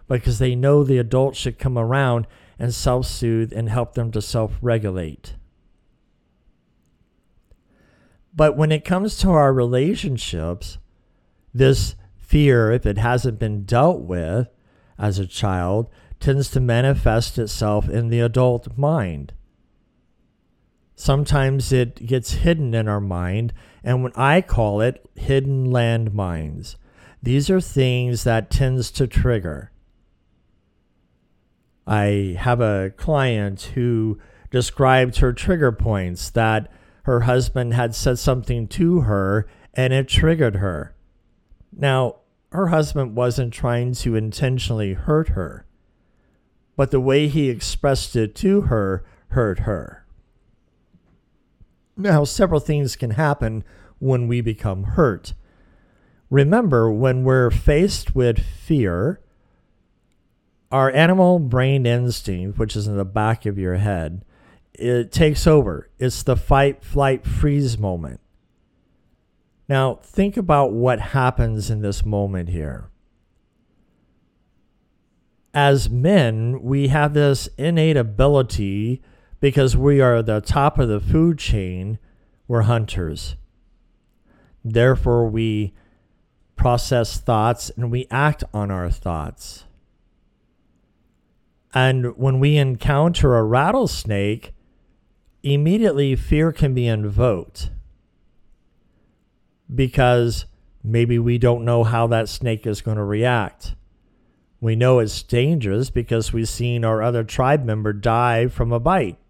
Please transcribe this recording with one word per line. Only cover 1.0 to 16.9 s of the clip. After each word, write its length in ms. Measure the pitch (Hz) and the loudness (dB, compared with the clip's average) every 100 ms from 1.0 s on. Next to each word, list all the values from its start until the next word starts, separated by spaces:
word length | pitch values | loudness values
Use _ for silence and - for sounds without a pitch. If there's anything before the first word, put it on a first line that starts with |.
| 117 131 135 120 | 2 0 0 -2
should 220 | 127 - | -8 -4
come 180 | 131 123 | -4 -2
around 500 | 113 135 131 117 110 - _ - | 0 0 0 0 -4 -12 _ -8
and 140 | 120 | -6
self-soothe 800 | 113 139 127 123 - 117 113 113 | -2 0 0 -2 -4 -2 -2 -2
and 160 | 113 113 | -4 -4
help 240 | 120 117 | -4 -4
them 180 | 120 113 | -4 -4
to 100 | 113 | -6
self-regulate. 1120 | - 120 110 - 123 113 104 92 80 - - - - _ _ _ _ _ _ _ _ _ _ _ _ _ _ _ _ _ _ _ _ _ _ _ _ _ _ _ _ | -4 -4 -2 -4 -2 -2 -2 -6 -8 -12 -16 -18 -20 _ _ _ _ _ _ _ _ _ _ _ _ _ _ _ _ _ _ _ _ _ _ _ _ _ _ _ _
But 220 | 160 156 143 | 2 2 4
when 160 | 156 | 2
it 100 | 151 | 0
comes 360 | - 180 208 - | 0 -2 -2 0
to 120 | 196 | 2
our 220 | 160 139 | 6 4
relationships, 1300 | 131 120 127 156 240 185 123 - 87 80 90 - - - _ _ _ _ _ _ | 4 2 2 0 -2 -4 -6 -6 -6 -6 -8 -12 -16 -20 _ _ _ _ _ _
this 440 | 123 135 127 - - - - | 2 4 4 -2 -8 -20 -20
fear, 560 | - 147 143 120 110 | 0 4 6 4 4
if 140 | 120 107 | 2 0
it 100 | 101 | 0
hasn't 420 | 120 123 127 107 | 0 0 -2 -4
been 260 | 110 104 | -4 -6
dealt 360 | 98 117 160 180 | -2 2 2 2
with 480 | 87 90 80 107 120 _ _ _ _ - | -4 -6 -4 -4 -4 _ _ _ _ -6
as 200 | 104 95 | -4 -2
a 80 | 92 | -6
child, 640 | - 101 92 90 104 117 - _ - | -4 -2 -2 -2 -2 -4 -12 _ -4
tends 300 | 147 135 127 | -2 0 0
to 80 | 131 | -2
manifest 800 | 123 117 135 | 0 2 2